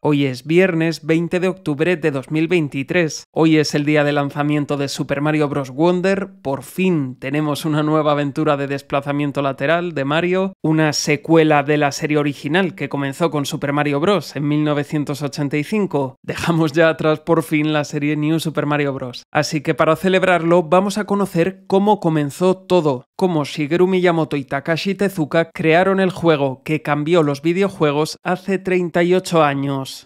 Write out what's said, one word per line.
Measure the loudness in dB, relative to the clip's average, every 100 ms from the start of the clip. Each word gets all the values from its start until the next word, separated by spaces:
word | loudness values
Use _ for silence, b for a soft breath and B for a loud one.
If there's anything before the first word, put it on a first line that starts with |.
| 0
Hoy | 0 0
es | -4 0
viernes | 2 2 2 -2 -4 -2
veinte | 0 0 -2
de | -2
octubre | -4 -6 -2 0 0
de | 0
dos | -2 -4
mil | -2 0
veintitrés. | 0 -2 -6 -4 -2 -2 -4 -8
Hoy | 2 4 4
es | 2
el | 0 0
día | 2
de | 2
lanzamiento | 0 -2 -2 -2 0 -2 -4
de | -4
Super | -6 -4 -2
Mario | 0 0 0
Bros. | -2 -6
Wonder. | 0 2 2 0 -2 -4 -8
Por | -8 -8
fin | -8 -2 0 2 -2 -6
tenemos | -4 -2 -2 -2
una | -2 0
nueva | 2 2 2
aventura | 0 0 -2 0 0
de | -2
desplazamiento | -6 -4 -4 -2 -2 -2 -2
lateral | -4 -2 -2 0 -2
de | -4
Mario, | -2 0 0 0 -2 -4
una | -2 2 0
secuela | 0 -2 -2 4 4 6 4
de | 2 0
la | 0
serie | -2 -2 0
original | 0 -4 -2 0 0 -4
que | -6
comenzó | -4 -6 -2 -2
con | -2 -4
Super | -4 -2
Mario | -2 0 0
Bros. | 0 0 -2 -6
en | -2
mil | 0 0
novecientos | -2 -2 -4 -4 -6
ochenta | -6 -4 -4 -2
y |
cinco. | -2 -2 0 -2 -4 -8
Dejamos | -12 -6 -2 0 2
ya | 4 4
atrás | 4 0 0
por | 2 0
fin | 2 0 0
la | 0 -2
serie | -4 -2 -2
New | 0 0
Super | -2 -4 -2
Mario | 0 -2
Bros. | -4 -10 -14 _
Así | -4 -2 -2
que | -4
para | 0 2 2
celebrarlo | 2 2 4 2 4 2
vamos | 4 2 2 -4
a | -2
conocer | -2 0 0 -2 -2 _
cómo | 2 4 2
comenzó | 2 0 0 0 0 0
todo, | 2 2 2 -2 -8 -2
cómo | 0 0 -2
Shigeru | -4 -2 2 2
Miyamoto | 4 2 2 0 -4
y |
Takashi | -4 -6 -2 -2 -2 -2
Tezuka | -2 -2 -2 0 -2
crearon | -2 2 4 4 2
el | 0
juego | 0 2 2 2 -4 -4
que | -4
cambió | -2 -2 2 2
los | 2 0
videojuegos | -2 0 -2 0 0 0 -2 -4
hace | -4 -4 -2 -4
treinta | 0 0 0 0
y | 2
ocho | 2 2 2 2
años. | 0 -4 -4 -8 -14